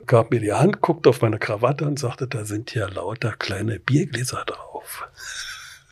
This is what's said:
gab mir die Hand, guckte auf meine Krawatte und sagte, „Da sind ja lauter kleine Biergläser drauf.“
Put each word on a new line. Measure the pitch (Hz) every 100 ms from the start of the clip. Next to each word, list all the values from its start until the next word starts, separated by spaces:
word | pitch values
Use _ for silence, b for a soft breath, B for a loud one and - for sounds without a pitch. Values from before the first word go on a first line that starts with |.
| -
gab | 117 113
mir | 120
die | 104
Hand, | 104 135 139
guckte | - 156 -
auf | 120
meine | 113 -
Krawatte | - 104 120 143
und | 147 143
sagte, | 120 - 123
„Da | 123
sind | 107 104 -
ja | 113 95
lauter | 95 90 110 113
kleine | - - 98 107 104
Biergläser | - 139 185 117 127 - -
drauf.“ | - - - - - - B B B B B B B B